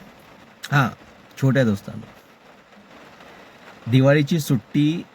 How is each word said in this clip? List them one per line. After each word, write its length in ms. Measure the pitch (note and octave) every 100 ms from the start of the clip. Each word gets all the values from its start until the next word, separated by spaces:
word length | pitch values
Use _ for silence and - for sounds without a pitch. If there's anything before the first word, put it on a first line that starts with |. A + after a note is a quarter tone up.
| - - - - - - -
हां, 160 | C#3+ A#2+ - - - - -
छोट्या 220 | C3+ B2+
दोस्तांनो, 420 | A#2+ G2+ - - - - _ _ - - _ - - - - - - - - - - - -
दिवाळीची 500 | C3 C3 D3 D3 E3+
सुट्टी 640 | C#3+ B2+ - C#3+ D3 E3+ -